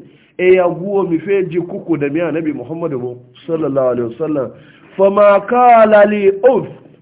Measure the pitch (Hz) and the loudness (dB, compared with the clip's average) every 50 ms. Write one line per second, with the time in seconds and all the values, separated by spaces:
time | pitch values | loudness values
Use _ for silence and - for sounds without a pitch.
0 | - - _ _ _ _ _ - 185 185 185 185 175 175 165 156 180 202 202 196 | -14 -20 _ _ _ _ _ 0 2 2 4 4 2 0 -2 -4 -6 -4 -4 -2
1 | 185 170 160 156 - 202 196 196 170 156 160 175 170 - 190 196 - - 160 143 | -2 -2 -4 -4 -2 -2 -2 -2 -2 -4 -4 -6 -6 -6 -10 -8 -6 -4 -4 -2
2 | 143 139 139 165 175 160 143 165 160 151 143 127 120 120 160 165 170 160 139 123 | -2 -4 -4 -4 -4 -4 -4 -4 -4 -6 -6 -8 -8 -12 -10 -8 -8 -6 -6 -8
3 | 123 123 123 123 - _ _ _ _ - 165 160 156 143 135 135 131 127 120 120 | -8 -10 -12 -14 -20 _ _ _ _ -6 -6 -4 -4 -2 -2 0 0 0 0 -2
4 | 120 113 117 - 160 151 151 139 123 110 - - - - _ _ _ - - - | -4 -6 -6 -8 -6 -4 -4 -4 -6 -8 -10 -16 -20 -20 _ _ _ -8 -2 0
5 | 190 196 196 202 208 202 202 196 196 - 240 247 247 247 233 226 220 214 214 208 | 2 2 4 4 4 4 4 2 0 0 0 2 4 4 6 4 4 6 6 4
6 | 202 208 208 208 202 196 196 - - 254 254 190 - - - - - - _ _ | 4 4 2 0 0 0 2 2 2 2 2 0 -2 -6 -14 -20 -20 -20 _ _